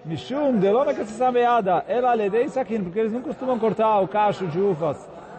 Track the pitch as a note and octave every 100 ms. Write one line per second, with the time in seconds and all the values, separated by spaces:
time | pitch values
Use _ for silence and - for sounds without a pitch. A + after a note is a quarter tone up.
0 | D3+ D#3+ - C4+ D4 A#3+ G3 G#3+ D4 C4+
1 | G#3+ - B3+ A#3+ A#3+ A#3+ F#3+ F3 - A3
2 | B3 A#3 G3+ G#3+ B3+ B3 B3+ A3 F3+ F#3
3 | A3 A3+ C4 - B3+ B3+ A3 G3+ A3 G#3+
4 | F#3 G#3 G#3 - F#3 D#3 G3+ E3 D#3+ C3+
5 | - - -